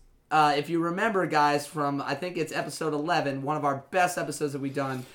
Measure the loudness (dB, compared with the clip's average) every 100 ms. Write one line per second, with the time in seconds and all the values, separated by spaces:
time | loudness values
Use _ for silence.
0 | _ _ _ 4 6 4 0 0 0 0
1 | 0 2 2 4 4 2 -2 -2 -2 -2
2 | -4 -4 -4 -4 -2 -2 -6 -4 -2 -2
3 | 0 0 0 -2 -2 0 0 -2 -2 2
4 | 2 0 -6 -4 -4 -2 -4 -4 -4 -4
5 | -8